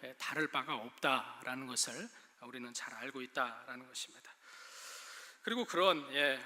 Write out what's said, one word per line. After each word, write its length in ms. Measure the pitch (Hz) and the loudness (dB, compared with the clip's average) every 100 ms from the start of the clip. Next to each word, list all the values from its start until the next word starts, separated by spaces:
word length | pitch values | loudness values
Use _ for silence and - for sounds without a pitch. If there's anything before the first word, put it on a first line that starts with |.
예, 100 | 127 - | -12 -6
다를 280 | - 139 151 | -2 0 2
바가 280 | - 135 135 | 2 0 -2
없다라는 880 | 117 - 147 131 - - - 131 131 | -4 0 4 4 2 -6 -6 -4 -2
것을 440 | 123 - 120 233 - - - | 0 0 -2 -8 -12 -20 -18
우리는 300 | 120 123 123 | -14 -10 -8
잘 200 | 117 - | -8 -8
알고 280 | 113 127 135 | -6 -6 -6
있다라는 640 | 123 143 123 113 - 123 131 | -2 2 2 0 -10 -12 -10
것입니다. 480 | 123 - - - - - - - - - - - - - - | -8 -8 -10 -20 -20 -18 -16 -16 -14 -12 -12 -12 -14 -14 -6
그리고 240 | - 240 233 | -2 0 2
그런, 480 | 170 190 160 139 | 6 8 6 4
예, 260 | 139 143 131 | 4 4 4